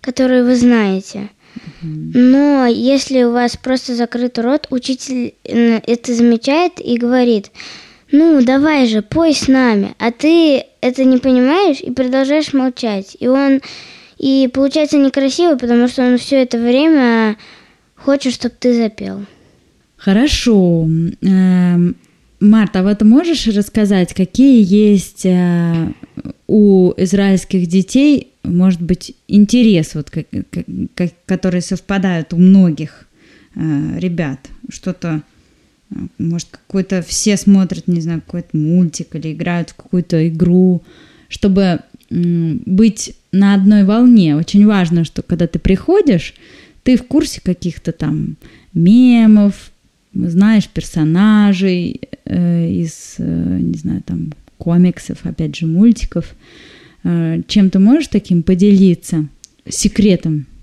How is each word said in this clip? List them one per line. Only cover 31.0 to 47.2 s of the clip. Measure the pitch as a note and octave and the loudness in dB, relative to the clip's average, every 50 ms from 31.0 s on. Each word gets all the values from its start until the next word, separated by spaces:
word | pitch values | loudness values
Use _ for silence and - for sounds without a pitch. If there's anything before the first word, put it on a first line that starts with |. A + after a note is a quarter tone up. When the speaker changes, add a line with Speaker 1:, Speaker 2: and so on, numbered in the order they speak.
| F3+ E3+ _ _ _ | -8 -8 _ _ _
Speaker 2:
которые | - F#3+ F3+ - F#3 F3 F3+ | -6 -6 -4 -2 -4 -4 -4
совпадают | E3+ - F#3+ F3+ - - G3+ F#3+ F3+ F#3 F3+ E3 D#3 _ F3+ | -6 -6 -8 -10 -6 -6 -4 -2 -2 -2 -2 -4 -6 _ 0
у | |
многих, | E3+ F3+ F#3 G3 G3 F#3 F3 D3+ C#3 D#3 D3+ - - _ _ _ _ _ _ _ _ _ _ _ | 2 4 6 6 6 4 4 0 -4 -8 -14 -14 -20 _ _ _ _ _ _ _ _ _ _ _
э, | - - D#3+ D3+ C#3+ D3+ D#3+ - E3+ | -8 -6 -4 -4 -4 -4 -6 -6 -6
ребят? | F3 F#3 E3+ E3 E3+ C#3+ C3+ - _ - - - - - | -6 -6 -4 -4 -6 -6 -8 -12 _ -20 -20 -20 -20 -20
Что-то, | - - - F#3+ F3+ _ - E3+ D#3+ D#3 D3+ _ _ _ _ _ _ _ _ _ _ _ _ _ | -20 -12 -10 -10 -10 _ -8 -6 -6 -8 -8 _ _ _ _ _ _ _ _ _ _ _ _ _
э, | G#3 - - - _ _ | -14 -14 -14 -14 _ _
может, | - E3 E3+ E3+ - _ | -6 -6 -6 -6 -10 _
какой-то, | - - _ _ - G3 F#3 - G3 F#3 | -20 -20 _ _ -6 -6 -6 -4 -6 -6
все | E3 - - - - G#3+ G3+ | -6 -6 -8 -4 -2 -2 -2
смотрят, | F#3 - G3+ G3 G3 F#3+ E3 F#3 E3 - | 0 2 4 4 4 2 -2 -4 -8 -4
не | - F3 E3+ | -4 -4 -4
знаю, | D#3+ E3 E3+ D#3+ - | -4 -6 -8 -8 -10
какой-то | - - F3 E3+ _ - | -10 -12 -12 -12 _ -6
мультик | D#3 D3+ D#3 E3+ F3+ F3+ E3 - - E3 _ - | -4 -2 0 0 0 0 0 -4 -10 -14 _ -14
или | D#3+ C#3+ D#3+ | -12 -12 -12
играют | D#3 D#3 - F3 F3 F3 E3 - | -10 -8 -6 -6 -4 -6 -6 -8
в | - | -12
какую-то | _ - _ - F3+ E3+ _ E3+ D#3+ D#3+ | _ -12 _ -6 -6 -4 _ -2 0 0
игру, | E3+ D#3+ D#3+ F3 F3 F3 F#3 F#3 F#3 F3+ E3+ - - - - - _ _ _ _ _ | -2 -2 0 0 2 2 2 2 2 0 -2 -4 -12 -20 -20 -20 _ _ _ _ _
чтобы, | - - - G#3 F#3+ F#3+ G3 F#3 E3+ D3+ - _ _ _ _ _ | -10 -4 -2 0 2 2 2 0 -2 -4 -6 _ _ _ _ _
м, | - F3 F3 E3+ E3+ E3+ E3 E3 D#3 - - | -6 -4 -2 -2 -2 -2 -2 -4 -4 -6 -4
быть | - F#3 F#3 A3+ A3+ A3 - - - - _ _ _ | -2 2 2 2 2 2 -2 -12 -16 -16 _ _ _
на | - F#3+ G3+ G3 G3+ | 0 2 2 2 2
одной | G3+ F#3+ G3+ G#3+ G#3 G3 | 2 4 4 4 4 4
волне. | F#3 G#3 A3+ B3 B3 A#3+ A3 F3+ D#3 D3 | 2 2 4 4 6 6 6 4 4 0
Очень | D3+ E3 - - G3+ G3+ | 0 -2 0 2 4 4
важно, | G#3 G#3+ G3 F3+ D#3+ F3 E3+ E3 | 4 4 2 0 0 0 0 -2
что | - _ - - | -2 _ -12 -6
когда | _ F#3 D#3+ E3 | _ -2 -2 -2
ты | - - | -4 -4
приходишь, | - - - F#3+ F#3+ - - F4 G#4 G#4 D4+ G#3 E3 - - _ _ _ - - - - _ _ _ _ | -4 0 0 0 0 0 0 2 2 2 2 0 0 -2 -6 _ _ _ -20 -20 -20 -20 _ _ _ _
ты | B3 B3+ | 0 0
в | A#3+ - | 0 0
курсе | - B3+ D4+ | -2 -2 -2